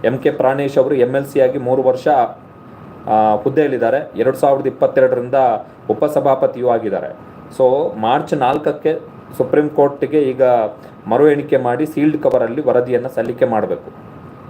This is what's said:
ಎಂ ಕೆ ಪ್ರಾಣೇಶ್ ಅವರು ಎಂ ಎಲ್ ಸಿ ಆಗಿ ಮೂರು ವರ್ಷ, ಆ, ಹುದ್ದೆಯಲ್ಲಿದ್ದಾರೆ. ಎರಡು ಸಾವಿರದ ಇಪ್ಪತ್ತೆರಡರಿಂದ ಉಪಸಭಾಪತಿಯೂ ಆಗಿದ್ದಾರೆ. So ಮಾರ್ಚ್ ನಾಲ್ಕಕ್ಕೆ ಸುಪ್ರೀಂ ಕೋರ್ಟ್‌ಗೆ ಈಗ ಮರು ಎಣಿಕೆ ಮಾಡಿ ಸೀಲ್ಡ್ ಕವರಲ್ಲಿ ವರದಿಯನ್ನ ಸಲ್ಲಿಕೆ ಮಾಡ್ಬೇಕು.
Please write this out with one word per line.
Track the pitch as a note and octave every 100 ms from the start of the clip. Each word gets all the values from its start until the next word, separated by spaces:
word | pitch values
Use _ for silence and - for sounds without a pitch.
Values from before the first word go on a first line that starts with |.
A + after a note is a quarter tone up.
| A2+
ಎಂ | C3
ಕೆ | D3+
ಪ್ರಾಣೇಶ್ | - B2+ C3+ C#3 C3+
ಅವರು | C3 C#3+
ಎಂ | B2 C#3
ಎಲ್ | C#3
ಸಿ | C#3+
ಆಗಿ | B2+ C#3
ಮೂರು | B2 C3
ವರ್ಷ, | B2+ B2+ -
ಆ, | C#3 A2+ - - - - - - - - A2 G#2+ G#2
ಹುದ್ದೆಯಲ್ಲಿದ್ದಾರೆ. | C#3 B2+ D3 B2+ A2+ C3 D#3 -
ಎರಡು | A#2+ C3+
ಸಾವಿರದ | D3 C3+ C3+
ಇಪ್ಪತ್ತೆರಡರಿಂದ | - C3+ C3+ C3 B2 B2 C3+ B2+ G#2+ - - -
ಉಪಸಭಾಪತಿಯೂ | A2 D3+ C#3+ C3+ C3 C3+ B2+ B2
ಆಗಿದ್ದಾರೆ. | A#2 G#2+ F#2 D#2 - - - - -
So | B2+ C3+ E3 A2
ಮಾರ್ಚ್ | A2 C3+ D#3+
ನಾಲ್ಕಕ್ಕೆ | D#3 B2+ E3 D3+ - D#3 E3 - - - -
ಸುಪ್ರೀಂ | B2+ D3 D3+
ಕೋರ್ಟ್‌ಗೆ | D3 C#3+ - C3+ D3+
ಈಗ | C#3 B2+ C3 A#2+ G#2+ - - - -
ಮರು | A#2+ D3+
ಎಣಿಕೆ | D3 C#3+ C#3
ಮಾಡಿ | B2 A#2+ D#3
ಸೀಲ್ಡ್ | - D3 D3
ಕವರಲ್ಲಿ | C#3 B2 A#2 B2+
ವರದಿಯನ್ನ | C3+ A#2+ B2 B2 B2+
ಸಲ್ಲಿಕೆ | - A2+ A#2+ B2
ಮಾಡ್ಬೇಕು. | A2 G2 F2 - - - - - -